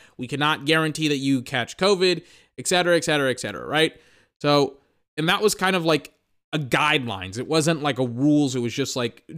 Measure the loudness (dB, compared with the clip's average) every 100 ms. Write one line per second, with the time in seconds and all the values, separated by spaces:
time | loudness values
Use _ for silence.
0 | -16 -12 -8 -2 -2 0 0 2 0 -2
1 | -2 0 0 0 0 -4 -4 -2 0 2
2 | 2 0 -6 -20 _ -10 -2 0 4 2
3 | 2 0 0 -2 -6 -8 -4 0 0 0
4 | _ _ _ _ 2 2 2 -2 _ _
5 | _ -4 -2 2 2 2 0 0 2 0
6 | -2 _ _ _ _ -6 -2 0 2 0
7 | -2 -6 -8 -8 -2 0 2 0 -2 -2
8 | -2 0 4 4 2 0 -4 -2 -4 -2
9 | -4 -6 -16